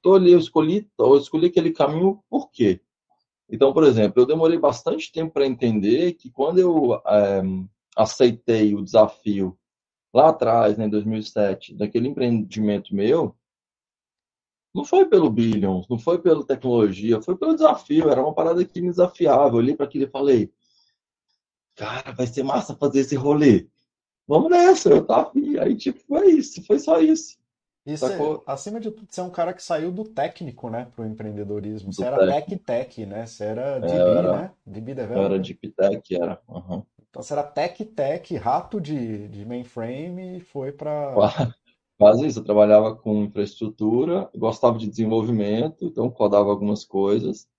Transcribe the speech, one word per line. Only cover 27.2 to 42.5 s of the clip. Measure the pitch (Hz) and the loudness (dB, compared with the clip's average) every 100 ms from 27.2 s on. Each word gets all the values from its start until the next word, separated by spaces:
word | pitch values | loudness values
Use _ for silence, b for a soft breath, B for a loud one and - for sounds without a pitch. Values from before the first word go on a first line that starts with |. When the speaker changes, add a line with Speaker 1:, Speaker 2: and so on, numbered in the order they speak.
| - - _ _ _ _ | -4 -20 _ _ _ _
Speaker 2:
Isso | - 151 127 | -12 -6 -6
é, | |
Speaker 1:
Sacou? | 143 147 151 - | -4 -4 -6 -8
Speaker 2:
acima | 139 208 220 | -10 -10 -10
de | 220 | -10
tudo, | 214 196 | -14 -16
você | - | -12
é | |
um | 180 | -10
cara | 175 170 | -6 -6
que | 180 | -6
saiu | - 151 165 | -8 -6 -6
do | 180 | -8
técnico, | 220 - 151 - 160 117 123 | -10 -6 -6 -8 -16 -14 -12
né, | 117 120 | -10 -12
pro | - | -12
empreendedorismo. | 110 110 107 104 101 104 101 107 95 | -12 -10 -12 -10 -8 -8 -8 -12 -12
Você | 92 | -8
Speaker 1:
Do | 123 | -4
Speaker 2:
era | 131 | 0
Speaker 1:
técnico. | 95 143 151 185 | 2 0 -4 -12
Speaker 2:
tech-tech, | - 120 131 - 101 | -6 -6 -6 -14 -14
né? | 101 117 | -12 -14
Você | - | -10
era | 104 110 135 135 | -10 -8 -8 -6
Speaker 1:
É, | |
Speaker 2:
D | 82 | -4
B, | 87 | 2
Speaker 1:
eu | 90 87 | 2 2
era, | 90 90 | 0 -2
Speaker 2:
né? | 185 _ | -6 _
D | - 98 | -20 -16
B | 113 | -14
Speaker 1:
eu | 131 | -10
era | 117 | -6
Speaker 2:
developer. | 120 196 95 | -2 -2 -2
Speaker 1:
de | 92 | -4
tech, | - 104 - 98 - _ | -12 -14 -2 -2 -2 _
era. | 90 87 - _ | -4 -4 -6 _
Aham. | 90 90 92 - _ _ | -18 -12 -12 -12 _ _
Speaker 2:
Então | - | -20
você | - | -8
era | 147 | -8
tech-tech, | 147 - 170 - 214 - 139 165 - 156 | -6 -6 -6 -8 -14 -6 -4 -6 -8 -8
rato | - 143 - 214 | -4 -4 -4 -10
de, | 147 151 117 107 104 | -6 -6 -6 -10 -12
de | 104 | -16
mainframe | 107 120 120 - 113 131 165 180 185 180 | -12 -12 -12 -12 -10 -10 -12 -14 -14 -16
e | |
foi | 175 143 135 | -14 -12 -12
pra | 143 151 151 143 | -10 -8 -8 -4
Speaker 1:
Qua-, | 117 104 | 0 0
<laughs> | - 123 - _ _ _ _ | 0 -6 -8 _ _ _ _
quase | 104 113 147 | 6 6 2
isso, | 117 | -4
eu | |
trabalhava | 104 | 0